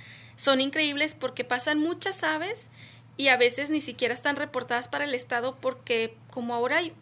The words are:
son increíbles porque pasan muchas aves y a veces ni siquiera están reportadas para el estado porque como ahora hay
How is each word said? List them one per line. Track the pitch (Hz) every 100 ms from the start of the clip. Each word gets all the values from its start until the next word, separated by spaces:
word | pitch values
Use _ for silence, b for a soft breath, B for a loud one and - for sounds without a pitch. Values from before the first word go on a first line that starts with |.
| B B B B
son | - 262
increíbles | 269 311 302 285 302
porque | - 254 254
pasan | 240 247 302 302
muchas | 311 349 392 381
aves | 320 311 349 466 - B B B B -
y | 277
a | 247
veces | 240 247 285
ni | 311
siquiera | 269 - 233
están | 247 294 285
reportadas | 294 254 240 240 240
para | 285
el | 294
estado | 254 - 240 247 254
porque | 262 254 - 233 226 - -
como | - 233 233
ahora | 247 302
hay | 349 -